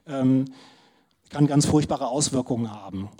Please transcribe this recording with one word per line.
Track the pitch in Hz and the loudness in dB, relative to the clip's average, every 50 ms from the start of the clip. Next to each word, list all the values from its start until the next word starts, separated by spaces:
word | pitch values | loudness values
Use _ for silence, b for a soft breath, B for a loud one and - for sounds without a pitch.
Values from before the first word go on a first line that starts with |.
| B | B
ähm, | - 143 135 131 131 131 131 135 135 B B B B B B B B B B B B B _ _ _ | -10 -4 0 2 4 4 4 2 -2 B B B B B B B B B B B B B _ _ _
kann | - 143 151 147 | 0 2 2 4
ganz | 143 147 143 | 4 2 4
furchtbare | - - 151 147 - 156 135 139 120 | 4 4 2 2 2 -2 -2 -2 -2
Auswirkungen | 123 143 147 - 135 131 127 - 135 113 117 110 | -2 -2 -2 0 -2 -2 -2 -2 -4 -4 -4 -6
haben. | 104 107 98 98 95 95 98 104 - | -8 -12 -14 -10 -10 -10 -10 -10 -12